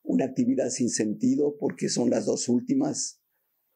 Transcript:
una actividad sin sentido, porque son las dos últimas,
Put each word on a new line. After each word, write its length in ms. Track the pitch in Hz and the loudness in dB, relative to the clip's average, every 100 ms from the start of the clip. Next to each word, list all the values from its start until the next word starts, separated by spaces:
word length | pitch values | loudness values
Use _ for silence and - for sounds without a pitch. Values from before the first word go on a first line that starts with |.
una 220 | - - | -2 0
actividad 440 | 269 - 233 269 135 | 0 0 2 2 0
sin 220 | - 120 | 0 -2
sentido, 680 | - 107 104 123 135 143 147 | 0 -2 0 0 2 0 0
porque 300 | 139 - - | -4 -4 -4
son 220 | - 120 | 0 2
las 160 | 117 107 | 2 0
dos 220 | - - | -2 0
últimas, 760 | 120 120 135 143 131 - - _ _ _ _ _ | 0 2 0 0 -2 -8 -10 _ _ _ _ _